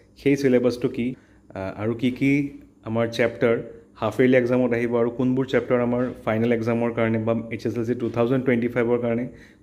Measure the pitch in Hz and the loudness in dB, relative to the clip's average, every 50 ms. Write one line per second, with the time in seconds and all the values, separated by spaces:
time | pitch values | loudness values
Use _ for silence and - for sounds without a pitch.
0 | _ _ _ - - 139 139 139 143 131 123 123 123 123 117 - - 123 - - | _ _ _ -2 0 0 2 2 4 4 4 4 4 2 0 0 -4 -4 -2 -4
1 | 117 127 127 - _ _ _ _ _ _ - 98 95 95 - - 104 113 117 113 | -6 -6 -6 -10 _ _ _ _ _ _ -10 -8 -8 -8 -8 -4 -4 -4 -2 0
2 | 135 127 127 - 135 139 139 147 143 139 - - - - _ _ - 113 113 117 | -2 -2 0 0 0 2 2 2 0 -4 -8 -14 -20 -20 _ _ -10 -4 -2 -2
3 | 117 113 - - 120 117 - - 131 117 117 123 - - - - - _ _ - | -2 0 0 0 0 0 2 0 2 2 2 0 -2 -10 -16 -20 -20 _ _ -4
4 | 117 107 - - 131 127 131 127 120 120 127 123 127 120 120 117 120 117 120 117 | -4 -2 2 4 4 6 6 4 4 4 2 2 2 0 0 -2 -2 0 0 0
5 | 117 120 120 - 127 127 127 127 135 131 - 120 120 - 127 120 120 120 123 123 | 0 0 0 0 0 0 0 0 0 0 0 -2 0 2 0 0 2 0 0 -2
6 | 127 120 - - - 117 110 110 117 120 120 113 113 120 117 117 117 117 113 117 | -2 -4 -6 -6 -4 -2 0 0 2 2 0 0 0 -2 0 0 0 -2 0 0
7 | 113 113 113 110 110 117 117 117 113 - 117 110 - 117 104 120 113 117 127 120 | 0 0 0 0 0 0 -2 -2 -4 -6 -10 -6 -4 -4 -4 -2 -2 -2 -2 -2
8 | 117 113 113 120 117 120 135 131 123 131 123 113 117 120 - 127 117 117 120 120 | -4 -2 0 0 2 2 2 0 2 2 2 2 0 0 0 0 0 2 0 0
9 | 120 117 117 117 127 127 - - - - - _ | 0 -2 -2 -2 -4 -6 -10 -16 -20 -20 -20 _